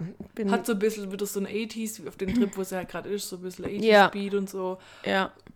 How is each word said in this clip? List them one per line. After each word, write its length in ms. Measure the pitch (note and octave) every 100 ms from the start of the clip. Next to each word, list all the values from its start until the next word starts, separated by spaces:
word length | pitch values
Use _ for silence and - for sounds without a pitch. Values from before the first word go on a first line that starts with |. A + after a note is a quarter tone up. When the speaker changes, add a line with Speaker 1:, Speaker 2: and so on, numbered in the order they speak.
| E3 - - -
Speaker 1:
bin 140 | G3+
Speaker 2:
Hat 160 | G3 G#3+
so 60 |
ein 60 | G#3
bisschen 320 | G#3+ G#3 G3
wieder 140 | G3 G3+
so 140 | G3+
ein 40 | G3
eighties, 580 | G#3+ A3+ A3+ A3 - F3+
auf 80 | -
den 180 | F#3+
Trip, 220 | A#3 G3 G3
wo 80 |
sie 120 | F#3+ F#3
halt 100 | -
grad 160 | E3+ -
ist, 220 | G3+ -
so 80 | F3+
ein 60 |
bisschen 240 | F#3 F3+ F3
eighties 200 | G#3 A3
Speaker 1:
Ja. 220 | G#3 F#3
Speaker 2:
Beat 260 | G3+ G3+ G3+
und 140 | F#3+
so. 280 | F#3+ F#3 F#3 - - G3+
Speaker 1:
Ja. 260 | G3 F#3 - -